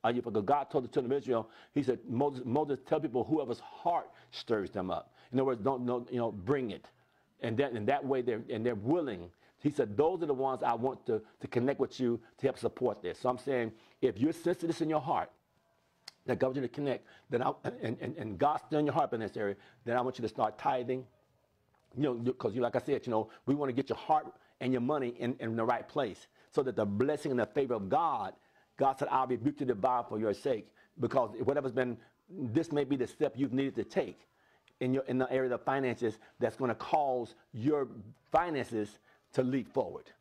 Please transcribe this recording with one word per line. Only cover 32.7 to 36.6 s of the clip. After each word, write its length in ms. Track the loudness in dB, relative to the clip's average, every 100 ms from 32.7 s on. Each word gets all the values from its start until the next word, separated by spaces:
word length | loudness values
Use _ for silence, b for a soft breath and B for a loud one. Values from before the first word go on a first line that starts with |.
may 120 | 0
be 120 | 0 0
the 100 | 0
step 280 | 0 -2 0
you've 160 | 0
needed 240 | 0 0 -2
to 80 |
take 360 | -2 -2 -2 -8 _ b b b b _
in 120 | 0
your, 120 | 0
in 120 | 0 0
the 140 | 2
area 220 | 2 0
of 80 | 0
finances 560 | 0 0 0 0 -2 -2 B B
that's 180 | -2
gonna 180 | 0